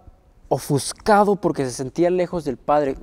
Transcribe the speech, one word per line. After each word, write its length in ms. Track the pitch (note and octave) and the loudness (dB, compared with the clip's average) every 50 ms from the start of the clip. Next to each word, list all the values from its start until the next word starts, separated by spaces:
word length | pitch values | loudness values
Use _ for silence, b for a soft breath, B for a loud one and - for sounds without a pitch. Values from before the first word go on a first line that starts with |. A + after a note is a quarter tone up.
| _ - - _ _ _ _ _ - - | _ -20 -20 _ _ _ _ _ -8 -4
ofuscado 880 | C#3 C3+ - - D3+ C3+ - - - - - - G#3 G3+ G#3 G3 G3+ | -4 -4 -2 0 -2 -2 -2 -4 -10 -4 0 4 4 4 4 4 2
porque 280 | F3+ - E3+ D3+ - C#3 | 0 0 -2 -2 -2 -4
se 60 | B2+ A#2+ | -6 -6
sentía 380 | - C3+ B2+ - - E3+ F3 | -8 -10 -6 -2 0 0 2
lejos 340 | F3+ F3+ F3+ - - F3 C#3+ | 2 0 -2 -2 -4 -6 -6
del 140 | C#3+ A#2+ - | -6 -6 -6
Padre. 380 | - - D3 D3+ D3 C3+ C3 - | -2 0 2 2 2 0 -2 -6